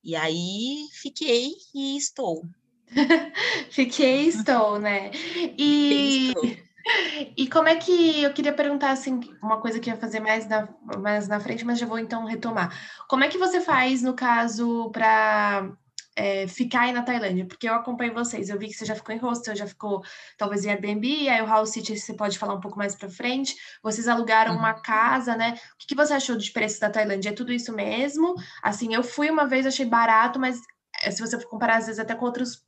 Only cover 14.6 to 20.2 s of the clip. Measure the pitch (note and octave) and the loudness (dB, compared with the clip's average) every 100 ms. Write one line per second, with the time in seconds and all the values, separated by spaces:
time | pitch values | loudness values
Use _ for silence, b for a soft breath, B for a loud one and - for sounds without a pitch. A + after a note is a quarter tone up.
14.6 | A#3 A#3 A3+ A3 A3 A3 A3 G#3+ G#3 G3+ | -2 0 -4 2 4 6 4 4 2 0
15.6 | F#3+ F#3 _ - - - G3+ G3 F#3+ - | -4 -10 _ -20 -12 -4 0 0 -4 -2
16.6 | A#3+ B3 A#3+ A#3+ A#3+ A#3+ G#3 F3+ F#3 - | 0 2 2 0 -2 -2 0 -2 -4 -6
17.6 | A#3 A3+ A#3 A#3+ A#3+ A3+ A#3 A3 G3 G3+ | -2 -2 -2 -4 -4 -2 -4 -4 -6 -6
18.6 | G#3+ G#3 G#3+ G#3+ - A3 B3 A#3+ A3+ G3+ | -8 -8 -6 -6 -6 -6 -4 -4 -4 -6
19.6 | G#3 - G#3+ G3 F#3+ B | -8 -8 -6 -4 -6 B